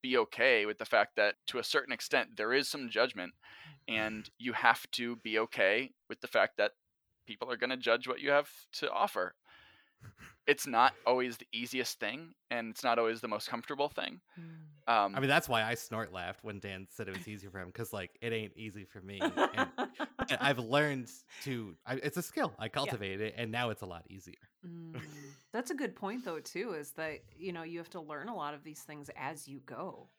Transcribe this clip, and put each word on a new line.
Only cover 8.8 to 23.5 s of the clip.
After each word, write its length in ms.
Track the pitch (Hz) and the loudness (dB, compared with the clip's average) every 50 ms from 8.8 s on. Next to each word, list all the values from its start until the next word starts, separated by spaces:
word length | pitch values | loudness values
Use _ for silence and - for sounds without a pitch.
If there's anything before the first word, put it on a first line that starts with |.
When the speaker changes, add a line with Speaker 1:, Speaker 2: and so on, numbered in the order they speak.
| 151 - | -2 -2
Speaker 1:
offer. 440 | - 113 120 - - 98 90 90 - _ _ _ - - - - _ _ _ _ _ _ | 2 2 2 2 2 -2 -2 -2 -4 _ _ _ -20 -20 -20 -20 _ _ _ _ _ _
Speaker 3:
<laughs> 420 | - - - _ - - - _ _ | -20 -20 -20 _ -20 -20 -20 _ _
Speaker 1:
It's 220 | - 147 - - | 2 2 2 2
not 280 | 143 120 113 123 131 - - - | 2 6 6 6 6 6 4 2
always 320 | 117 127 127 127 127 117 | 2 4 4 2 -2 -4
the 100 | - - _ - | -8 -12 _ -6
easiest 460 | 113 120 120 127 127 120 - - _ | -6 -6 -2 -2 -2 -2 -2 -4 _
thing, 340 | 117 104 120 143 165 165 - _ _ _ | -4 -4 -4 -6 -10 -16 -20 _ _ _
and 180 | 120 120 117 113 | -4 -4 -4 -4
it's 120 | 110 - - | -8 -2 0
not 160 | 127 117 117 | 2 4 4
always 220 | 117 113 113 113 | 4 2 2 -2
the 80 | 127 113 | -4 -4
most 180 | 107 107 - - | -4 -4 -4 -4
comfortable 380 | 131 117 - - 147 135 143 147 | -6 -6 -6 -6 -2 -2 -2 -2
thing. 320 | - - 175 - - 185 _ _ _ | 0 -4 -6 -6 -8 -10 _ _ _
Speaker 2:
Mm. 300 | 175 165 165 165 160 156 151 - _ _ | -18 -16 -16 -16 -16 -18 -18 -20 _ _
Speaker 1:
Um, 280 | - 120 110 101 98 98 | 2 4 4 4 2 2
Speaker 3:
I 40 | 135 | 2
mean, 80 | 135 135 | 4 6
that's 180 | 143 165 165 - | 4 4 4 4
why 140 | 123 113 110 | 2 4 4
I 120 | 113 120 | 2 0
snort 360 | 113 - - 117 113 110 92 | -4 -4 -6 -4 -4 -4 -4
laughed 320 | 90 92 87 92 98 - - | -6 -6 -6 -6 -8 -8 -10
when 160 | 110 104 98 | -10 -10 -8
Dan 280 | 92 101 95 95 95 - | -8 -8 -8 -8 -10 -12
said 180 | - - 110 | -10 -8 -6
it 60 | 98 95 | -6 -6
was 140 | 92 175 | -8 -8
easier 240 | 110 104 101 95 101 | -10 -10 -12 -12 -12
for 80 | 87 98 | -10 -10
him, 120 | 92 90 | -10 -8
'cause, 220 | - - 117 - - | -8 -8 -8 -6 -6
like, 240 | 101 90 87 _ - | -6 -6 -8 _ -8
it 120 | 117 117 117 | -4 -2 -2
ain't 240 | 113 110 98 - | -2 -4 -6 -10
easy 280 | - 110 110 95 104 95 | -10 -12 -10 -10 -12 -16
for 160 | - - 107 | -14 -16 -16
me. 180 | 90 95 101 98 - 320 - - 277 - - | -14 -12 -6 -2 -2 -2 2 0 0 0 2
And, 180 | - 254 - - | -2 -2 -2 -2
Speaker 2:
<laughs> 400 | - - - - - 302 - - | -6 -6 -6 -6 -10 -10 -10 -6
Speaker 3:
but 240 | - 262 - - - | -8 -4 -2 -2 2
I've 180 | - 139 139 123 | 2 2 2 2
learned 500 | 117 110 131 143 151 147 139 131 120 - - - _ _ - - | 0 2 4 4 4 4 0 -2 -6 -10 -14 -20 _ _ -16 -10
to, 360 | - 139 131 117 110 98 82 _ _ | -6 -4 -4 -4 -4 -8 -12 _ _
I, 100 | - 160 | -6 -6
it's 220 | 135 - 147 - | -2 -2 -2 -2
a 60 | 180 175 | -4 -6
skill. 320 | - - 320 262 165 101 - | -4 -2 -2 -2 -2 -2 -6
I 80 | 110 | -8
Speaker 2:
Yeah. 20 | 107 - | -4 -2
Speaker 3:
cultivated 480 | 147 139 - 143 104 101 98 95 98 | -2 -2 -2 -2 -4 -2 -4 -2 -2
it, 120 | 107 107 - | -4 -4 -4
and 140 | - 120 110 | -4 -6 -2